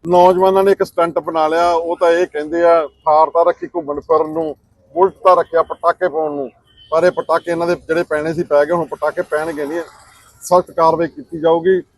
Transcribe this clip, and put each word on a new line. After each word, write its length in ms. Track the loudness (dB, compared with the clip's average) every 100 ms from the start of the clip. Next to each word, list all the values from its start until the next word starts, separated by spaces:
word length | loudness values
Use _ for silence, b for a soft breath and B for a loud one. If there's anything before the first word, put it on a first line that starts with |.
| 2
ਨੌਜਵਾਨਾਂ 560 | 4 6 4 2 4
ਨੇ 80 | 2
ਇੱਕ 120 | 2
ਸਟੰਟ 360 | -2 -2 -2 -2
ਬਣਾ 280 | -4 -2 0
ਲਿਆ, 240 | 2 2
ਉਹ 260 | 0 -2 0
ਤਾਂ 120 | 2
ਇਹ 160 | 2 0
ਕਹਿੰਦੇ 360 | -4 -6 0
ਆ 240 | 4 2 0
ਥਾਰ 420 | _ 0 2 2
ਤਾਂ 160 | 2 0
ਰੱਖੀ 220 | -2 -8
ਘੁੰਮਣ 320 | -10 -8 -10
ਫਿਰਨ 300 | -2 -2 0
ਨੂੰ, 260 | -6 -8 -10 _ _ _ -2
ਬੁਲਟ 180 | -2
ਤਾਂ 220 | 2 2 2
ਰੱਖਿਆ 280 | 2 -2
ਪਟਾਕੇ 460 | -2 -2 -4 -2 -4
ਪਾਉਣ 260 | -4 -6 -6
ਨੂੰ, 140 | -10 _ _ _ _
ਪਰ 120 | 0
ਇਹ 80 | 0
ਪਟਾਕੇ 400 | -2 -4 -4 -2
ਇਹਨਾਂ 160 | -4 -4
ਦੇ 80 | -4
ਜਿਹੜੇ 280 | -4 -4
ਪੈਣੇ 300 | -2 -4 -4
ਸੀ 100 | -6
ਪੈ 220 | 0 0 2
ਗਏ, 60 |
ਹੁਣ 140 | -2 -4
ਪਟਾਕੇ 360 | -6 -6 -6
ਪੈਣਗੇ 440 | -6 -6 -6 -8 -8
ਨਹੀਂ, 160 | -8 -10 -18 -20 _ _ _
ਸਖਤ 300 | -2 0 0
ਕਾਰਵਾਈ 360 | 0 0 2 -4
ਕੀਤੀ 320 | -8 -14 -4
ਜਾਊਗੀ। 380 | 0 0 0 -2 -4